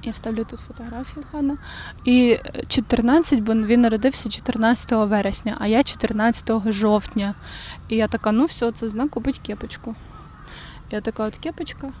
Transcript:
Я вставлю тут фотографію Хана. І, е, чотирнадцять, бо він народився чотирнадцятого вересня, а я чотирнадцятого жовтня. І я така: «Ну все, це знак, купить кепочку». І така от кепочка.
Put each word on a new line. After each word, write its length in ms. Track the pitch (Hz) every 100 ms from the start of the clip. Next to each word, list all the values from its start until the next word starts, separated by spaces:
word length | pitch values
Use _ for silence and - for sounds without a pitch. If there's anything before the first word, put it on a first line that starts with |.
| -
Я 60 |
вставлю 320 | - 233 220
тут 160 | 226 233
фотографію 640 | - - 233 233 262 - 285
Хана. 260 | 302 277 294 - - - -
І, 260 | - 247 240
е, 340 | 220 - - -
чотирнадцять, 720 | - 214 240 233 302 330 262
бо 140 | 214
він 280 | 220 214 240
народився 480 | 233 220 254 269 214
чотирнадцятого 800 | - - 233 220 240 - 220 214
вересня, 500 | 208 196 208 - -
а 80 | 202
я 160 | 226
чотирнадцятого 880 | 277 - 226 214 226 226 - 226 208
жовтня. 640 | 202 214 208 - - 202 202 - - - - -
І 60 | 226
я 120 | 214
така: 240 | - 214
«Ну 140 | 214 320
все, 260 | - 233
це 160 | 226 226
знак, 220 | 214 285
купить 300 | 240 262 262
кепочку». 560 | - 208 226 - - 226 - - - - - - - - -
І 120 | 208
така 220 | 220 -
от 140 | 220 -
кепочка. 540 | 320 330 330 - 269 -